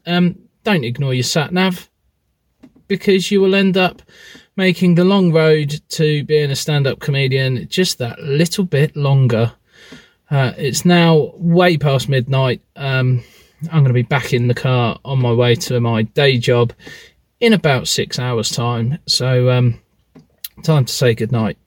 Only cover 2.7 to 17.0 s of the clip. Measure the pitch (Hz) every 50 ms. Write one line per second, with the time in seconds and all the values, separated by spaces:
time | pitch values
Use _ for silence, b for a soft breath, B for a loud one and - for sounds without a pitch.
2.7 | _ _ _ - 202 - - 202 190 196 175 - 208 196 196 190 196 196 190 190
3.7 | 180 190 185 175 - - _ B B B B B B B B B B 196 185 185
4.7 | 175 - 185 180 170 170 180 190 196 196 185 170 156 160 156 156 156 156 147 143
5.7 | 151 151 _ - - - 156 151 151 147 135 - 151 151 147 139 139 - - 156
6.7 | 147 143 135 135 - - - 151 139 139 135 127 135 135 131 131 127 117 165 -
7.7 | - 185 185 - - - 123 117 - - 165 147 139 151 170 170 - - 185 175
8.7 | 147 135 151 151 - 151 143 139 139 135 131 120 117 110 117 117 - _ _ B
9.7 | B B B B B B B B B B B - 147 139 135 - - - 156 135
10.7 | 113 - - 180 175 175 170 165 160 151 127 - - - 170 170 165 180 180 180
11.7 | 170 143 147 147 135 127 - - 135 131 120 123 131 131 135 127 120 - _ _
12.7 | _ - 143 135 131 131 127 127 127 120 B B B B B B B B 151 165
13.7 | 165 156 139 127 120 123 120 - 127 117 - - - 120 120 123 120 - - 127
14.7 | 127 123 120 110 - - - 135 135 131 123 120 113 120 123 120 117 - - -
15.7 | 127 120 117 117 113 110 110 - - 151 143 135 131 120 - 135 123 120 120 117
16.7 | - B B B B B